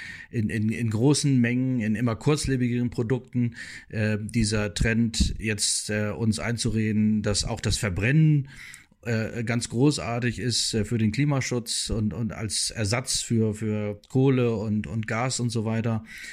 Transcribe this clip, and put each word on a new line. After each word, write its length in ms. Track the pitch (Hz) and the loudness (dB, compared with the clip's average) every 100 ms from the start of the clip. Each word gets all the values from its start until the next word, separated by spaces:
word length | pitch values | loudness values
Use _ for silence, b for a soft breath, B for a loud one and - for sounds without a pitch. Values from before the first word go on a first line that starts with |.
| B B B | B B B
in, 180 | 113 104 | -2 0
in, 200 | 107 107 | 0 0
in 200 | 98 117 | 0 0
großen 500 | 107 135 143 147 131 | 2 4 4 4 4
Mengen, 400 | 117 123 131 127 | 4 2 0 0
in 160 | 107 107 | 0 0
immer 200 | 120 110 | 0 0
kurzlebigeren 760 | 143 147 - 131 123 120 123 | 0 0 0 0 0 0 -2
Produkten, 640 | - 117 127 - 123 117 113 B B B | -2 -2 -2 -2 -2 -2 -2 B B B
äh, 280 | 92 107 107 | -2 -2 -2
dieser 540 | 107 117 104 107 104 | -2 0 2 0 -2
Trend 640 | - 117 113 117 - - - | 0 2 2 2 2 0 0
jetzt, 520 | 107 104 - - - | -4 -2 -2 -2 -2
äh, 200 | 104 104 | -2 -2
uns 300 | 85 113 101 | 0 0 0
einzureden, 800 | 92 117 117 110 110 107 107 107 | -2 -2 0 0 2 2 4 2
dass 240 | 104 101 - | 2 0 -2
auch 160 | 113 | -2
das 160 | 113 - | -2 0
Verbrennen, 720 | 107 90 107 156 156 147 135 B B B B _ | -2 0 2 6 6 4 0 B B B B _
äh, 400 | - 110 110 117 | -2 -2 -2 -4
ganz 260 | 113 120 - | -2 -2 -2
großartig 720 | 117 147 143 85 120 120 110 | 4 4 2 -2 -2 -2 -2
ist, 340 | 120 110 - | -2 0 0
äh, 100 | 113 | 0
für 140 | 101 117 | 0 2
den 140 | 110 | 2
Klimaschutz 800 | 107 147 135 - 123 113 - - | 2 2 2 0 -4 -4 -6 -2
und, 220 | 104 107 | -2 0
und 200 | 80 110 | -2 -4
als 380 | - 107 - - | -4 -4 -2 -4
Ersatz 500 | - 104 117 131 - | -2 -2 -2 -2 -4
für, 320 | - 117 110 | 0 2 2
für 480 | 104 110 107 104 101 - | 0 -2 -2 -4 -8 -2
Kohle 460 | 131 135 127 120 110 | 2 4 4 2 0
und, 320 | 110 107 101 | 0 -2 -2
und 200 | 113 107 | -4 -4
Gas 320 | 113 131 123 | -2 -2 -2
und 120 | 120 | -2
so 120 | 117 | -2
weiter, 400 | 110 110 117 110 110 B B | 0 0 0 -2 -4 B B